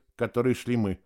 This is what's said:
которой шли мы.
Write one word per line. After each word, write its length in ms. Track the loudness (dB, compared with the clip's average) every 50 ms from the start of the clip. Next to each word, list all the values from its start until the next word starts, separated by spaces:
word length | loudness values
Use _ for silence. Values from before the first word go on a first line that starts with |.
| _ _ _
которой 400 | -4 -4 -2 0 2 2 2 2
шли 200 | 0 -2 -2 0
мы. 240 | 0 0 0 -2 -4 _